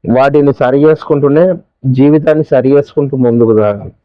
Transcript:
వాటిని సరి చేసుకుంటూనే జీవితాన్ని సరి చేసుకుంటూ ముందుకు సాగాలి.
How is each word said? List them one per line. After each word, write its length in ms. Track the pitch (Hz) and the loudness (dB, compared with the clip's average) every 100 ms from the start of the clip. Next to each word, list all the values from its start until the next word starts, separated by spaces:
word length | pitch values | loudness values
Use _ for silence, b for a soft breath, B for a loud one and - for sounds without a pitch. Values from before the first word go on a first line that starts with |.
| - | -2
వాటిని 440 | 123 139 147 143 | 0 2 2 0
సరి 320 | 127 127 139 | 0 -2 2
చేసుకుంటూనే 680 | 156 156 - 147 143 147 185 175 _ _ 135 | 2 0 -2 -2 0 2 0 -2 _ _ -4
జీవితాన్ని 580 | 127 143 156 156 156 | 0 2 2 0 -2
సరి 260 | 151 131 127 | 0 -2 2
చేసుకుంటూ 460 | 143 143 - 143 131 | 0 -2 -6 -4 -2
ముందుకు 420 | 123 117 113 107 | 0 0 2 2
సాగాలి. 340 | 104 104 - _ | 0 -4 -12 _